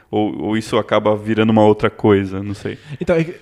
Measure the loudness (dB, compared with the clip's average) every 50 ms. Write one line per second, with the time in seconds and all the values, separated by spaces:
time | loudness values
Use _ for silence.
0 | _ -6 -4 -2 -2 -2 -4 -6 -6 -4 -4 -4 -4 -2 -4 -4 -2 0 -2 0
1 | 2 0 0 0 -2 -4 0 0 2 2 4 6 6 6 4 4 0 -4 -2 0
2 | 2 4 4 4 2 -2 -6 -8 -10 -10 -10 -10 -10 -10 -12 -12 -14 -16 -12 -10
3 | -4 -2 0 -2 -2 -4 -6 -16